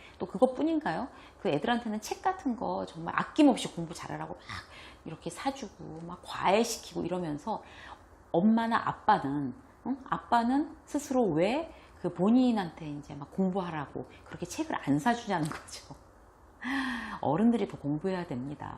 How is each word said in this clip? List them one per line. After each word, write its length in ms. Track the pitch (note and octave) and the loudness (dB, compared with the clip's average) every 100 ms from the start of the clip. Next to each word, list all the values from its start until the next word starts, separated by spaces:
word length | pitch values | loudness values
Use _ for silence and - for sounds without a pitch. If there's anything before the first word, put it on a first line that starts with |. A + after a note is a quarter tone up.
| - - | -20 -10
또 60 | - | -8
그것뿐인가요? 840 | F#3+ B3+ - D#4 D#4+ F#3 E3 B3+ - - - | 2 2 4 0 0 0 -2 -4 -10 -20 -4
그 80 | G3 | 0
애들한테는 520 | D3 - A#3 A3+ G#3+ | 0 2 0 -2 -6
책 200 | - F#4+ | -6 -4
같은 360 | F#4+ F#4 C4+ A3+ | -2 -2 -2 -2
거 280 | F#3 F#3+ F3+ | -2 -4 -6
정말 280 | E3 E3+ - | -8 -4 -2
아낌없이 560 | G3 - D4 G#3 - | 0 6 8 6 0
공부 200 | - D#3+ | -6 -8
잘하라고 400 | E3 - D3+ D#3 | -8 -8 -8 -8
막 80 | - - - - - - - - | -12 -12 -14 -14 -18 -20 -16 -14
이렇게 240 | D#3 E3+ | -10 -10
사주고 720 | - C#4 C4+ G#3 - D#3 D#3+ E3+ | -6 -4 -4 -10 -12 -14 -10 -10
막 160 | F3+ | -12
과외시키고 840 | - - D#3+ G#3 A3+ - - E3+ E3 | -10 -2 4 4 4 -2 -8 -6 -2
이러면서 580 | F3+ E3+ D3 - G#3 - - - - - - - | -2 -2 -4 -4 -6 -8 -18 -18 -18 -20 -20 -2
엄마나 480 | E3 G#3+ A3+ A3+ A3+ - | 4 6 4 4 2 0
아빠는, 680 | - - G3 C3+ D3 C3+ A#2+ - - A#3 | 0 4 4 4 -2 -2 -6 -16 -10 -6
응? 120 | C4+ - | -6 -4
아빠는 640 | E3+ - A#3 A#3 C4+ D#4+ - - | -6 2 4 4 2 0 -6 -6
스스로 380 | D4 - B3+ | -6 0 2
왜 480 | A3 D3+ F#3+ C#4+ E4 - - - | 4 4 4 2 -2 -10 -20 -8
그 100 | F3+ | -6
본인한테 760 | F3 G3 B3 B3+ A3 F3 - D#3 | 2 4 6 6 4 -2 -8 -10
이제 260 | D3 - C#3+ | -10 -10 -12
막 160 | C#3+ | -8
공부하라고 720 | - F#3 F#3 F3 D#3 C3+ C3 B2+ - - | 0 2 2 -2 -4 -6 -8 -10 -14 -16
그렇게 200 | D#3 E3+ | -10 -8
책을 300 | - D#4 - - | -6 -4 -4 2
안 140 | C#3+ | 2
사주냐는 480 | A#3+ A#3 G3+ F3+ D#3 | 4 0 0 -2 -2
거죠. 480 | - - - - - - - - - - - B3 C4+ B3+ A#3+ A3 G3+ | -4 -12 -16 -14 -18 -18 -20 -20 -20 -20 -12 -4 -4 -2 -4 -8 -4
어른들이 480 | - D#3 A#3 A3+ G3 | 0 4 4 4 0
더 80 | - | -4
공부해야 500 | C#3+ D3+ F#3+ F3+ E3+ | -4 -2 -2 -4 -4
됩니다. 500 | B2 C3+ D3 G2+ | -6 -6 -8 -10